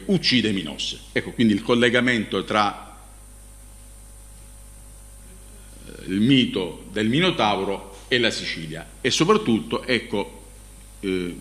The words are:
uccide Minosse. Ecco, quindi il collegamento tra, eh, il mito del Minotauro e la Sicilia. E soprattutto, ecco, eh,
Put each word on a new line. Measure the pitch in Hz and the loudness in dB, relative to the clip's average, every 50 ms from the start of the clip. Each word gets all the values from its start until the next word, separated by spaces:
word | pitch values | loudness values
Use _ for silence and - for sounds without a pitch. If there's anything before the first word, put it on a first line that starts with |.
| - | 0
uccide | - 196 165 - - 120 123 104 110 | 0 0 2 2 2 2 2 2 2
Minosse. | 101 95 85 76 69 64 - - - - - - | 0 -2 -4 -6 -8 -8 -8 -8 -8 -10 -14 -6
Ecco, | - 120 - - | -6 -4 -4 -4
quindi | - - 123 110 101 | 0 2 4 4 4
il | 95 | 2
collegamento | - - 123 120 117 123 113 123 117 127 123 113 101 - - 98 90 | 2 2 2 4 4 4 4 4 2 2 2 0 -2 -2 -4 -4 -4
tra, | - 107 107 104 101 87 - - - - - - - - - - - - - - - - - - - - - - - - - - - - - - - - - - - - - - - - - - - - - - - - - - - - - - - - - - - - - - | 0 2 2 2 2 0 -4 -12 -18 -20 -20 -20 -20 -20 -20 -20 -20 -20 -20 -20 -20 -20 -20 -20 -20 -20 -20 -20 -20 -20 -20 -20 -20 -20 -20 -20 -20 -20 -20 -20 -20 -20 -20 -20 -20 -20 -20 -20 -20 -20 -20 -20 -20 -20 -20 -20 -20 -20 -20 -20 -20 -20 -20 -20 -20 -20 -20 -18
eh, | - - - - - | -18 -16 -14 -8 -4
il | 92 101 | 0 2
mito | 107 127 139 131 120 101 - 101 92 85 78 - - - | 4 6 6 6 4 4 0 -2 -4 -4 -8 -12 -14 -8
del | - 107 110 110 | -4 -2 0 2
Minotauro | 120 151 180 185 - - 113 107 101 95 98 95 98 95 - - - - - - | 2 2 2 2 2 2 2 2 2 2 0 -2 -4 -6 -8 -12 -18 -18 -4 -2
e | 131 123 | 0 2
la | 117 110 | 2 0
Sicilia. | - - 90 82 - 87 80 78 80 80 78 - - - | 0 -2 -6 -8 -8 -8 -10 -10 -10 -12 -12 -14 -14 -6
E | - 127 | -2 -2
soprattutto, | - - 160 175 214 208 - 123 113 104 80 - - 107 - | 0 2 4 4 4 4 4 2 0 0 0 -2 -6 -6 -2
ecco, | - 127 110 - - - 101 95 - - - - - - - - - - - - - - - | -2 -2 -2 -2 -2 -4 -4 -4 -6 -10 -16 -20 -20 -20 -20 -20 -20 -20 -20 -20 -20 -18 -8
eh, | - 95 92 92 90 87 82 - | -6 -4 -2 -2 -4 -6 -8 -10